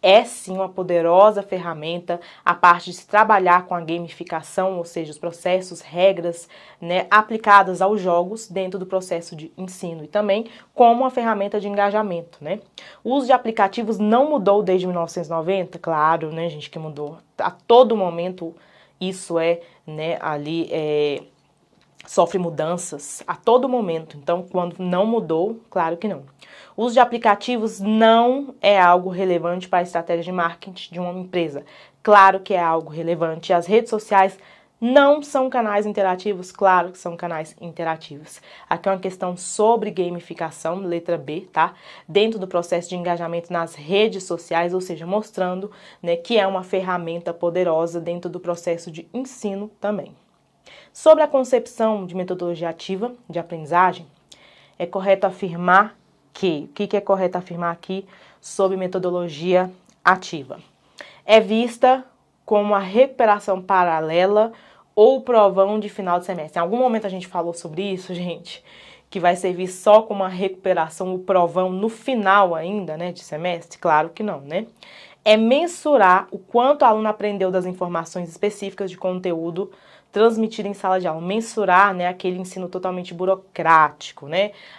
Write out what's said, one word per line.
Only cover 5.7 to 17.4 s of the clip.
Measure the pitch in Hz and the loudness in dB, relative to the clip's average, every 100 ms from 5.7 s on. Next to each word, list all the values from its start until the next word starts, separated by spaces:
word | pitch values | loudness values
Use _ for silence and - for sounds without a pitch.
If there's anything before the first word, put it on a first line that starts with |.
| 170 | -14
regras, | - 170 190 175 175 170 - - - _ | -10 2 4 4 -4 -8 -14 -20 -20 _
né, | 170 180 - | -4 -4 4
aplicadas | 214 214 220 220 202 190 175 | 4 4 -2 6 8 8 2
aos | 190 214 | 0 0
jogos | 180 170 180 220 - | 0 0 0 -6 -10
dentro | 180 185 190 | -8 -8 -8
do | 180 | -6
processo | 190 185 170 170 160 | -6 -4 -8 -8 -14
de | 160 - | -16 -14
ensino | 185 - 175 165 151 | -16 -12 -12 -12 -6
e | |
também | 208 208 202 226 - _ | -4 0 -2 -2 -14 _
como | - 233 240 | 4 4 6
uma | 262 | 0
ferramenta | 254 226 208 202 214 | -2 -2 -2 -2 -4
de | 202 | -4
engajamento, | 202 202 208 214 170 165 _ | -2 0 0 -2 -6 -10 _
né? | 147 214 - - - - | -10 -10 -10 -20 -20 -12
O | 220 | -4
uso | 277 247 | -2 2
de | |
aplicativos | 247 226 226 196 240 214 202 | 2 2 0 0 0 -4 -2
não | 214 233 302 | 2 2 2
mudou | 285 190 202 | 2 2 2
desde | 185 185 180 | 2 0 0
mil | 175 | -4
novecentos | 165 - 156 | -6 -6 -6
e | |
noventa? | 165 160 196 180 170 | -4 -2 -4 -4 -8
Claro, | - 160 156 165 156 | -6 0 2 2 -2
né, | 160 170 | -6 -8
gente, | 151 - | -8 -14
que | 165 | -14
mudou. | 156 147 147 165 _ | -12 -10 -12 -12 _
A | - | -6